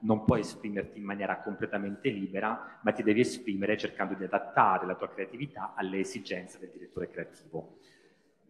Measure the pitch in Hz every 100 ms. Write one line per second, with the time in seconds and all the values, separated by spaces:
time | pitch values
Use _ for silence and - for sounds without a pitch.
0 | 107 107 107 120 101 - 107 101 95 107
1 | 101 101 95 92 110 98 110 101 101 101
2 | 135 104 95 95 107 117 - - 107 104
3 | 107 107 123 - - 98 98 107 101 -
4 | 95 95 92 101 - 139 110 92 90 90
5 | 98 - 95 117 143 104 95 - 95 95
6 | 95 110 101 90 90 - 90 90 87 -
7 | 87 87 82 - - 80 - - - -
8 | _ _ _ _